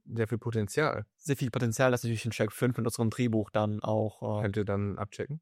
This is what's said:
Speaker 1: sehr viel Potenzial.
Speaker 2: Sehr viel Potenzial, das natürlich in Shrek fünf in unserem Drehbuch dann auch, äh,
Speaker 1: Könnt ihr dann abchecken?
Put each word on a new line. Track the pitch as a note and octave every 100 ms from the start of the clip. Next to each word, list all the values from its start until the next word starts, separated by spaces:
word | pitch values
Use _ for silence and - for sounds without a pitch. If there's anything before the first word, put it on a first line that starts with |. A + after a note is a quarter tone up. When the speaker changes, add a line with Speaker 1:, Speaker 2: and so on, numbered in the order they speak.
| -
Speaker 1:
sehr | A2+ A2
viel | A2+
Potenzial. | - A2+ G#2 - D3+ - G2+ _
Speaker 2:
Sehr | - C#3
viel | C3+
Potenzial, | B2+ B2 A2 C3
das | B2
natürlich | A#2 A2+ A#2
in |
Shrek | - A2
fünf | - B2 B2
in | A#2
unserem | - A2+
Drehbuch | G#2 B2 A2 G#2
dann | G#2+ G#2+ G#2
auch, | - A2 A2 - A2 G#2
äh, |
Speaker 1:
Könnt | G#2 G2+
ihr | G2
dann | G2+ G2+ -
abchecken? | G2+ - - D#3